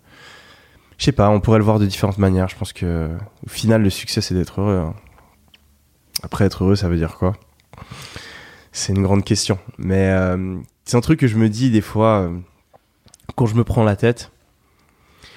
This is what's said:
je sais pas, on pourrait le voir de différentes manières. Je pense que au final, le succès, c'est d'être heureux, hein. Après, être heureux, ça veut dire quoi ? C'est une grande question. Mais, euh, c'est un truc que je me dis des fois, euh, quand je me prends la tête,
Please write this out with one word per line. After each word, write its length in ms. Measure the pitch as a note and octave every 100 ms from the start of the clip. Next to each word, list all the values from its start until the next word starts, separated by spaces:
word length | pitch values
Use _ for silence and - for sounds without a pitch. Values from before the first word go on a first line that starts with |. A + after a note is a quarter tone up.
| _ - - - - - _ _ _ -
je 60 |
sais 80 | -
pas, 180 | - G2+
on 120 | G#2
pourrait 180 | A2+ A2
le 60 | G#2
voir 120 | G#2+
de 80 | G2+
différentes 340 | F#2+ G#2 G2
manières. 280 | G2 F#2 F#2
Je 80 | -
pense 160 | -
que 380 | - F2 E2+ D#2+ E2+ G2+ _ -
au 40 |
final, 320 | - A2 A2+
le 80 | G2
succès, 320 | - - A2
c'est 120 | -
d'être 280 | F#2 E2 -
heureux, 160 | G#2 F#2+
hein. 160 | D#2+ G2+ - _ _ _ _ _ _ _ _ _ _ -
Après, 220 | - - G2
être 180 | -
heureux, 140 | F#2 G2+
ça 100 | F2+
veut 80 | E2+
dire 220 | D#2+ -
quoi ? 180 | - G#2+ _ _ _ - - - - - - - - - _
C'est 180 | - -
une 100 | G2
grande 220 | F#2+ G2+
question. 340 | - G#2 - F#2+ - -
Mais, 320 | F#2 F#2+ F#2+
euh, 480 | F#2+ F#2 F2+ F#2+ F#2 - _
c'est 140 | - A#2+
un 40 |
truc 180 | - D#3+
que 80 | C3
je 100 | A2
me 100 | A2
dis 240 | G#2+ C3
des 100 | A2
fois, 420 | - G#2+ A2 G#2
euh, 140 | F2 F2 F2+ _ _ _ _ _ _ _ - -
quand 100 | A#2+
je 100 | A#2
me 80 |
prends 220 | G#2+ A2+ G#2+
la 100 | G2+
tête, 360 | A#2+ B2 - _ _ _ _ _ _ _ _ _ -